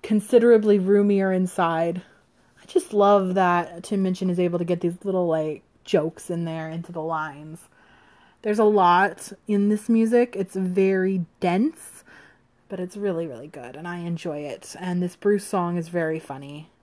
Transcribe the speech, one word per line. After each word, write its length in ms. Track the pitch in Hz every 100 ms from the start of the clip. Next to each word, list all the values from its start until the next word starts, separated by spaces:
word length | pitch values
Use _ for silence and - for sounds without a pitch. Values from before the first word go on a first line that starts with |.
considerably 760 | - 214 208 247 233 220 214 202
roomier 540 | 185 202 202 196 190
inside? 680 | 185 180 - 170 165 170 175 - _ _ _ _ _
I 40 | -
just 280 | - -
love 400 | 208 202 208 185
that 500 | 185 180 175 170 170
Tim 200 | - 202
Minchin 260 | 190 185 185
is 100 | 180
able 200 | 175 170
to 60 | 170
get 160 | 175
these 220 | 175 175
little, 240 | 196 190 175
like, 360 | 160 156 151 _ _
jokes 460 | - 185 160 - -
in 160 | 170 165
there 240 | 160 160
into 220 | 165 165
the 100 | 170
lines. 680 | 160 160 156 143 156 165 - _ _ _ _ _ _ _
There's 180 | 214 208
a 60 | 214
lot 680 | 208 175 175 190 175 - 202 -
in 220 | 202 202
this 200 | 214 -
music. 460 | 226 226 240 240 196
It's 200 | 190 190
very 720 | 185 180 190 190 190 190 170 _
dense, 640 | 185 180 285 - - - _ - - _ _ _ _
but 60 | 196
it's 180 | 180 202
really, 300 | 202 165 165
really 200 | 117 151
good, 280 | 151 123 139
and 120 | 175
I 100 | 175
enjoy 420 | 170 165 175 147
it. 360 | 147 - - -
And 200 | 185 180
this 160 | 180 -
Bruce 300 | 202 208 202
song 320 | 196 175 175
is 120 | 165
very 300 | 175 160 160
funny. 520 | - 135 139 147 160 _